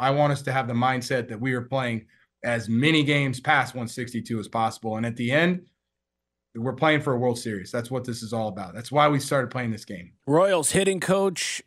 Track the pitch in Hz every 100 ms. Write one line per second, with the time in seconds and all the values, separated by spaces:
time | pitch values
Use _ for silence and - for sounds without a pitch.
0 | 131 143 147 143 139 131 120 120 127 127
1 | 120 131 117 110 131 127 123 135 123 113
2 | - _ _ _ 113 117 110 113 147 156
3 | 143 147 139 127 151 147 123 131 113 -
4 | 120 117 - 113 98 120 113 - 113 110
5 | 117 117 120 143 175 180 - _ _ _
6 | _ _ _ _ _ 117 123 123 160 151
7 | 143 120 123 117 117 101 90 120 117 131
8 | 123 117 113 113 107 98 92 92 - 143
9 | 151 143 - 143 120 131 120 110 - 95
10 | 87 _ - 151 196 180 147 185 196 185
11 | - 190 196 165 - -